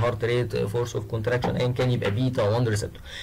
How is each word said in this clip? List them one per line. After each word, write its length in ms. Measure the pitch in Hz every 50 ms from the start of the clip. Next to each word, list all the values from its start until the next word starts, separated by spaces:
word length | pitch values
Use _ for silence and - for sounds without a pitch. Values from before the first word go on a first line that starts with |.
| 113
heart 180 | 120 117 107 113
rate, 320 | 113 120 123 120 117 - 120 120 107 104
force 200 | 120 120 110 -
of 100 | 117 107 - 117
contraction، 420 | 113 107 120 123 123 - - -
ايا 120 | 127 127
كان، 240 | 123 123 - 127 127
يبقى 200 | 123 107 - 104
بيتا 320 | 101 120 131 127 127 120 107
وان 240 | 101 110 123 127
ريسبتور. 340 | 113 107 98 - - - - - - - -